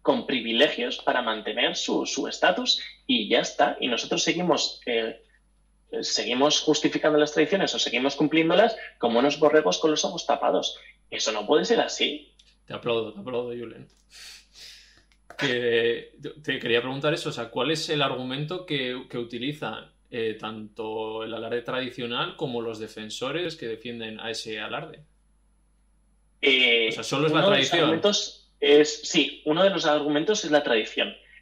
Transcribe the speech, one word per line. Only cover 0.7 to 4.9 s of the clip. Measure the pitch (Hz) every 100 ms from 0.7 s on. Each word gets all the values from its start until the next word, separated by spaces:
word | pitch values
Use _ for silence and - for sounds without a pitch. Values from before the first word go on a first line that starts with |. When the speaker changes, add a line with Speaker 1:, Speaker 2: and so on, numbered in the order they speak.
| - 120 -
Speaker 1:
para | 139 131
mantener | 117 107 104 110 127 -
su, | - - -
su | - -
estatus | - - 247 254 - - - -
y | 247 101
ya | 117
está. | - - 147 -
Y | 127
nosotros | 113 - 170
seguimos, | 165 165 143 131 - -
eh, | -